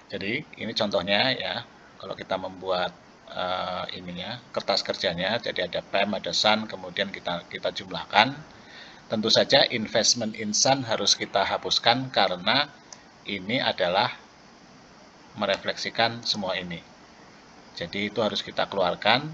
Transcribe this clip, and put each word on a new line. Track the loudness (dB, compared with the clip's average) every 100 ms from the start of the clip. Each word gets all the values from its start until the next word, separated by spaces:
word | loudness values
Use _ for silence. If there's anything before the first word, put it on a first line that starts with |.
Jadi, | -10 -8 -4 -4 -6 -10
ini | -6 -2
contohnya, | 0 0 2 2 2
ya, | 0 -4 -6 -8 -20 -20 -16
kalau | -10
kita | -10 -4 -4
membuat, | -4 -6 -2 0 0 -6 -20 -20 -12
eh, | -6 -2 -2 -2 -4 -6 -8
ininya, | -8 -8 -8 -10 -6
kertas | -6 0 -2
kerjanya, | 0 0 0 0 -2 -2
jadi | -2 -4 -2
ada | -4
pem, | 0 0 2
ada | 0 -2
Sun, | 2 4 2 0
kemudian | -8 -6 -4 -4
kita, | -4 -6 -6 -8
kita | -4 -4
jumlahkan. | -4 -8 -8 2 2 2 0 -14 -20 -20 -18 -18 -20 -4
Tentu | -2 4
saja | 4 6 6 6
investment | 0 0 2 2 2 -2 -4
in | -2
Sun | 2 4 4 0
harus | 0 2 2
kita | 2 2
hapuskan | 2 0 0 2 4 2 2
karena | 2 4 2 2 2 0 -6 -20 -20 -20 -18 -8
ini | -8 -2 0
adalah | 0 2 2 4 0 -2 -20 -20 -20 -20 -20 -20 -20 -20 -20 -20 -16 -2
merefleksikan | 0 0 -2 -4 -4 2 0 0
semua | -2 -2 0 -2
ini. | -4 -10 -12 -20 -20 -20 -20 -20 -20 -20 -18
Jadi, | -10 -6 -2 -2
itu | 0
harus | 0 0
kita | -4 -2 -2
keluarkan. | 2 2 2 2 2 0